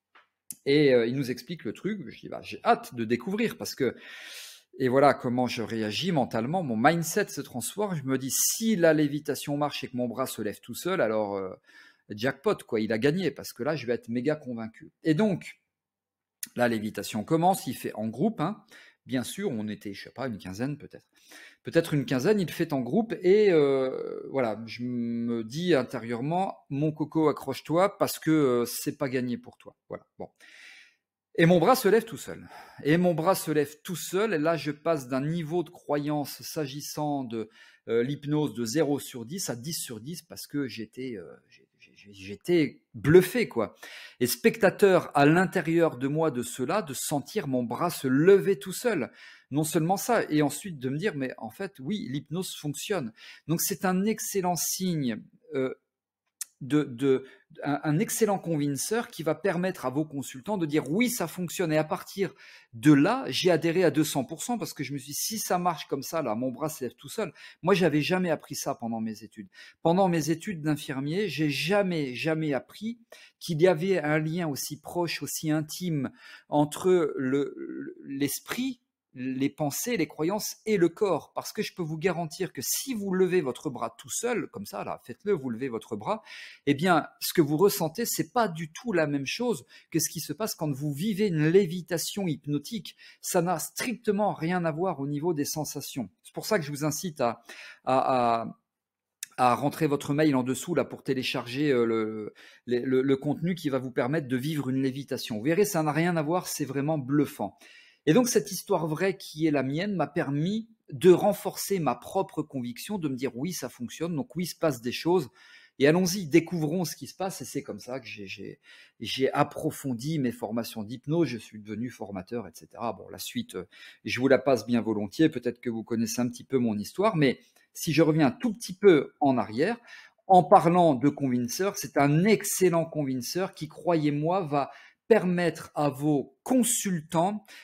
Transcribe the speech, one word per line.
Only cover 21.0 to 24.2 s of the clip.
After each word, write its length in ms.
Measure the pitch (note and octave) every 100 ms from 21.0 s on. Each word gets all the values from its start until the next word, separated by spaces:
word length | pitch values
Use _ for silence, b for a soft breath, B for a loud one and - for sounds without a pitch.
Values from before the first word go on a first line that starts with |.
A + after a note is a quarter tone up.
| _ B B B B B
Peut-être 320 | - E3 -
une 100 | D3
quinzaine, 340 | B2 C3 D#3+ G#3+
il 100 | E3+
fait 240 | - D#3+
en 60 | C3+
groupe 340 | A#2 F#3 A3+ E3+
et, 280 | F#3 G#3+ G#3
euh, 720 | D#3+ C#3 C3+ C3 G1+ - G1+